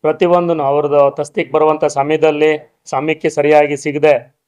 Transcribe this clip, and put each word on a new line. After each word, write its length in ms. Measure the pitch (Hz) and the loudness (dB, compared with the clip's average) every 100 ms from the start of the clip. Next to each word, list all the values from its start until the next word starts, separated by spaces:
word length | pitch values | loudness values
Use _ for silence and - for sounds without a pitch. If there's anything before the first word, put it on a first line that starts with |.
ಪ್ರತಿಯೊಂದನ್ನು 600 | 151 156 175 175 170 165 | -4 0 2 2 0 -2
ಅವ್ರದ್ದು 480 | 139 143 147 143 139 | -2 -2 0 2 2
ತಸ್ತಿಗೆ 400 | 139 143 - 147 | 0 -8 -6 -4
ಬರುವಂಥ 340 | 156 156 151 151 | 0 0 0 -2
ಸಮಯದಲ್ಲಿ 960 | 143 139 156 156 151 156 151 - _ - | -2 -2 0 0 2 0 0 -8 _ -8
ಸಮಯಕ್ಕೆ 440 | 139 151 156 160 | -6 -4 -4 -4
ಸರಿಯಾಗಿ 480 | 151 147 151 147 147 | -2 2 4 2 -2
ಸಿಗದೆ 580 | 151 147 151 131 - _ | -6 0 2 0 -2 _